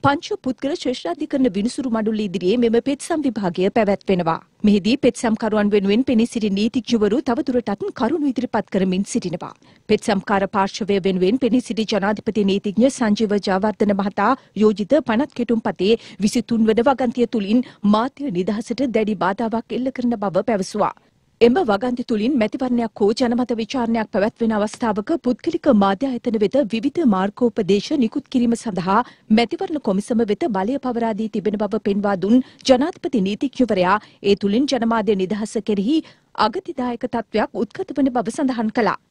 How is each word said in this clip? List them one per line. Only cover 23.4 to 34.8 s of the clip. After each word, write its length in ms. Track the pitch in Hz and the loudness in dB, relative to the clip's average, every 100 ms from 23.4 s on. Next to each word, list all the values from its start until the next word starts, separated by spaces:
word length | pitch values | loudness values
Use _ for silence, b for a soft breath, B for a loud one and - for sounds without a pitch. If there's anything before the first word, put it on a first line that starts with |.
| 247 226 | -2 -4
විචාරණයක් 520 | 226 269 233 226 208 | -4 -4 -2 -2 -2
පැවැත්වෙන 400 | 208 208 _ 226 214 | 0 -2 _ -2 0
අවස්ථාවක 540 | 208 - 226 202 208 330 247 | -2 -2 -2 -2 -2 -2 -2
පුද්ගලික 420 | 254 - 339 311 220 | -2 -4 0 2 4
මාධ්‍ය 260 | 294 - 277 | 4 2 -2
ආයතන 300 | 240 247 214 | -4 -4 0
වෙත 120 | 202 262 233 | 2 2 0
විවිධ 280 | 226 262 349 302 190 | -2 -2 0 2 2
මාර්ගෝපදේශ 760 | 196 - 240 226 175 202 - 294 | 0 0 -2 0 0 0 2 0
නිකුත් 280 | 226 294 - 254 | 0 -2 -4 0
කිරීම 200 | 233 233 | 0 0
සඳහා 400 | 233 185 180 202 254 B _ 220 | -4 -4 0 0 0 B _ 2
මැතිවරණ 440 | 233 339 381 302 - | 2 -4 -6 -4 -2
කොමිසම 360 | 190 - 226 220 | -2 -2 -2 0
වෙත 160 | 208 330 196 | 0 -2 -2
බලය 220 | 196 277 254 | -2 -4 -4
පවරා 260 | 233 226 208 | -2 -4 -4
දී 120 | 220 220 | -4 -4
තිබෙන 260 | 185 202 208 | -4 -2 -4
බව 180 | 214 208 | -2 -2
පෙන්වා 260 | 196 202 196 | -2 0 -2
දුන් 180 | 190 247 B B - | 4 2 B B 2
ජනාධිපති 540 | 254 302 - 330 233 190 | 4 2 -4 -4 -2 0
නීතිඥවරයා 720 | 214 269 - 240 196 180 208 B B 202 | -2 -4 -2 0 2 2 0 B B 0
ඒ 120 | 202 | 0
තුලින් 300 | 202 208 277 | 2 0 0
ජනමාධ්‍ය 480 | 254 | 0